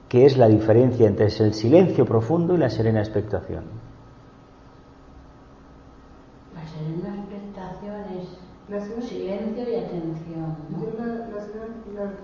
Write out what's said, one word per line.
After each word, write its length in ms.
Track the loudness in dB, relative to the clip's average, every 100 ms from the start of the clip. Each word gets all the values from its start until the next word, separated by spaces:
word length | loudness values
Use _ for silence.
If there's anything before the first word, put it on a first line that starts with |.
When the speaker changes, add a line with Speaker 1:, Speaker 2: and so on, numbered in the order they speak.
| 0
Speaker 1:
que 160 | 6
es 140 | 6 8
la 100 | 6
diferencia 580 | 6 6 6 6 6 4
entre 200 | 6 2
el 260 | 4 2
silencio 540 | 2 6 6 6 4 2
profundo 480 | 2 0 0 2
y 40 | 2
la 120 | 2
serena 300 | 0 0 0
expectación? 640 | 0 -2 -4 -6 -6 -10 -10 -16 -18 -20 -20 -20 -20 -20 -20 -20 -20 -20 -20 -20 -20 -20 -20 -20 -20 -20 -20 -20 -20 -20 -20 -20 -20 -20 -20
Speaker 2:
La 120 | -16 -14
serena 540 | -10 -8 -8 -8 -10
expectación 1000 | -12 -14 -14 -14 -14 -14 -12 -12 -12 -12
es 200 | -12 -16 -20 -20 -10
Speaker 3:
La 100 | -10
serena 220 | -8 -10
Speaker 2:
silencio 600 | -10 -8 -6 -6 -6 -6 -4
y 40 | -4
atención, 800 | -6 -8 -8 -8 -10 -8 -8 -8 -10
¿no? 80 | -8
Speaker 3:
Yo 180 | -8 -6
la, 80 | -8
la 340 | -8 -10 -10
serena, 220 | -12 -12 -12 -14 -14
la, 160 | -10 -10 -10